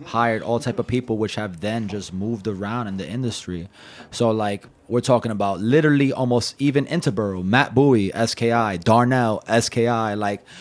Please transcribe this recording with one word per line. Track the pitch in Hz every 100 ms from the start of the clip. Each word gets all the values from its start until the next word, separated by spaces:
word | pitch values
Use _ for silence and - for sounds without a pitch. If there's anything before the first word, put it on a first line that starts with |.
| -
hired | 113 117 110
all | 98 117
type | 123 113
of | 107
people, | 123 - 110
which | 107 -
have | 107 85
then | 104 113 104
just | 101 85
moved | 92 104 117 107
around | 95 101 120 107
in | 98
the | 87
industry. | 120 123 - - 87 90 - - - -
So, | - 117
like, | 110 104 101 - _ -
we're | 120
talking | 120 120 113
about | 107 101 92
literally | 110 147 156 143 139
almost | - 127 120 - -
even | 143 139 135
Interboro, | 165 147 104 104 92
Matt | 92 123 143
Bowie, | 117 143 117 98
S | 104 113 -
K | 117
I, | 117 110 92
Darnell, | 87 113 123 131 117 104 -
S | 113 -
K | 120 117
I. | 117 110 104
Like, | 104 104 - -